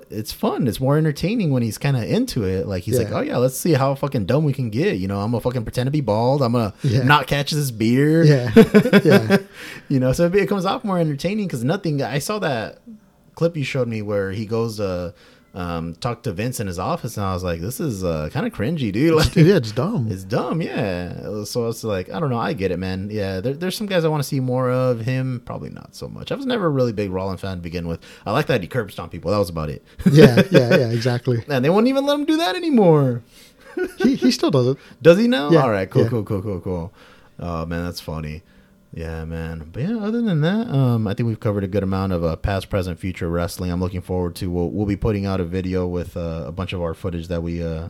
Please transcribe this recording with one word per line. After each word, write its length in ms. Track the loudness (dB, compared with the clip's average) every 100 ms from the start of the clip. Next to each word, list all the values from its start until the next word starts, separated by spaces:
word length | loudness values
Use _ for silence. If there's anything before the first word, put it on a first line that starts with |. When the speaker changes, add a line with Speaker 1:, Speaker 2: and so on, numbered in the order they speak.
| -4
Speaker 1:
it's 220 | -10 -8
fun. 340 | -4 -2 0 -2
It's 140 | 0
more 180 | 2 2
entertaining 520 | 2 0 -2 0 0
when 120 | 0
he's 160 | 0 -2
kinda 280 | 0 0 0
into 380 | 0 0 -2
it. 220 | -2 -2 -2
Like, 140 | -4
he's 160 | -2 -2
like, 100 | 0
Speaker 2:
Yeah. 80 | -4
Speaker 1:
"Oh, 40 |
yeah, 140 | -2 0
let's 180 | 0 0
see 140 | 2
how 220 | 2 2
fucking 320 | 0 -2 -2 0
dumb 180 | 2
we 80 | 2
can 160 | 0 -2
get. 300 | 0 0 0
You 100 | -2
know, 120 | -2
I'm 100 | -2
gonna 100 | 0
fucking 220 | -2 -4
pretend 240 | -4 -4 -2
to 40 |
be 120 | 0
bald. 400 | 0 2 2 2
I'm 100 | 2
gonna 220 | 2 0 -2
Speaker 2:
Yeah. 200 | 0 2
Speaker 1:
not 220 | 6 4 4
catch 240 | -2 -2
this 180 | -2 -4
beer." 540 | -2 0 4 4 6
Speaker 2:
Yeah. 260 | 6 4 6
Speaker 1:
<laughs> 520 | 8 8 6 6 4
Speaker 2:
Yeah. 320 | 8 6 6 0 0 -18 -16 -14 -2
Speaker 1:
You 120 | 0
know, 120 | 2
so 140 | 2 2
it, 80 |
it 140 | 2 0
comes 160 | 0 -2
off 180 | -2
more 140 | -2 0
entertaining 500 | 0 -2 -4 -2 -4
'cause 160 | -4
nothing, 380 | -2 -2 -2 -2
I 160 | -2 -4
saw 200 | -4 -4
that 380 | -4 -4 -6 -10 -20 -20 _ _ _
clip 220 | -4 -2 -2
you 60 |
showed 240 | -4 -2 -2
me 160 | -2
where 300 | -2 -2 0
he 120 | -4 -4
goes 320 | -2 -2 -4
to, 360 | -4 -4 -6 -10 -20 -20 _
um, 400 | -10 -6 -4 -6
talk 300 | -6 -8 -6
to 80 | -8
Vince 260 | -6 -6 -4
in 80 | -6
his 100 | -4
office, 380 | -4 -4 -6 -6
and 80 |
I 80 | -4
was 100 | -2
like, 160 | -2 -4
"This 180 | -6 -4
is, 240 | -4 -2
uh, 260 | -2 -2 -4
kinda 180 | -4 -6
cringy, 420 | -4 -4 -2 -2
dude." 220 | 0 2
<laughs> 60 | 4
Like, 160 | 4 6
Speaker 2:
Yeah, 180 | 6 6
it's 140 | 2
dumb. 380 | -2 -2 -2 -2
Speaker 1:
it's 140 | -4
dumb, 360 | -4 -4 -2 -4
yeah. 840 | -4 -4 -4 -4 -6 -8 -8 -8
So 240 | -6 -4 -4
it's 160 | -4
like, 260 | -4 -4 -4
I 80 | -4
don't 120 | -2
know. 80 | -2
I 140 | -2
get 200 | -2 -2
it, 80 | -2
man. 280 | -2 -4 -4
Yeah, 280 | -4 -4 -2
there, 140 | -4
there's 220 | -4 -4 -6
some 100 | -2
guys 180 | 0
I 40 | 2
wanna 160 | 0
see 160 | -2 -2
more 300 | 0 0 0
of. 300 | 0 0 0
Him, 380 | -2 -2 -2 -6
probably 260 | -8 -10 -10
not 240 | -14 -18
so 140 | -14 -14
much. 240 | -12 -8
I 20 |
was 120 | -8 -4
never 200 | -2 0
a 20 |
really 240 | 2 0
big 200 | 0 -2
Rollins 280 | -2 -4 -6
fan 180 | -6 -8
to 40 |
begin 240 | -6 -6 -4
with. 140 | -6 -8 -12 -2
I 60 |
like 140 | -2 2
that 140 | 0
he 60 | -2
curb 240 | -6 -6
stomped 220 | -10 -12
people. 180 | -8 -2
That 80 | 0
was 120 | 0
about 200 | -2 -6
it. 140 | -6 _ 0
<laughs> 140 | 4
Speaker 2:
Yeah, 320 | 10 10 10 6
yeah, 260 | 6 6 4
yeah, 140 | 4
exactly. 540 | 0 0 0 0 -2 0
Speaker 1:
And 160 | 0
they 60 | 2
won't 160 | 4 4
even 180 | 2
let 100 | 2 0
him 60 |
do 120 | 2 0
that 180 | 0 -2
anymore. 640 | 2 4 6 6 4 0 -8 -20 -20 _ -12 -6
<laughs> 220 | -6 2
Speaker 2:
He, 180 | 2 4
he 160 | 2
still 180 | 2 2
does 160 | 2 2
it. 100 | -2 -6 2
Speaker 1:
Does 180 | 6 8
he 100 | 6
now? 220 | 2 4
Speaker 2:
Yeah, 100 | 4
Speaker 1:
All 80 | 4
right, 180 | 2 0
cool, 140 | 2
Speaker 2:
yeah. 60 | 2
Speaker 1:
cool, 160 | 0
cool, 180 | -2 -4
cool, 180 | -4 -6
cool. 320 | -4 -6 -6 -12 -20 -20 -20 -12
Oh, 260 | -6 -6
man, 200 | -4 -4
that's 160 | -6 -8
funny. 420 | -10 -8 -8 -10 -16 -20 _ _ _
Yeah, 320 | -12 -10 -8 -8
man. 420 | -8 -8 -10 -12
But 120 | -8
yeah, 160 | -4 -4
other 240 | -4 -2
than 180 | 0 0
that, 260 | 2 0 0
um, 320 | 2 2 2 0
I 60 |
think 140 | -2 -2
we've 100 | -2
covered 240 | -2 -2
a 60 | 0
good 140 | 0
amount 280 | 0 0 0
of, 100 | 0
uh, 100 | -2 -2
past, 340 | -2 -4 -2
present, 280 | -4 -4 -6
future 300 | -6 -4 -2
wrestling. 420 | -2 -2 -4 -4
I'm 100 | -2
looking 200 | -2 -4
forward 340 | -4 -2 -2 -4
to, 140 | -4
we'll, 200 | -2 -2
we'll 160 | -2 -2
be 100 | 0
putting 300 | 0 0 -2
out 140 | -2
a 40 |
video 420 | -2 -4 -2 -2 -2
with, 300 | -4 -6 -6
uh, 280 | -6 -6 -8
a 40 |
bunch 200 | -8 -6
of 80 | -4
our 140 | -6
footage 340 | -6 -6 -6 -6
that 140 | -4
we, 200 | -4 -4
uh, 260 | -4 -6 -8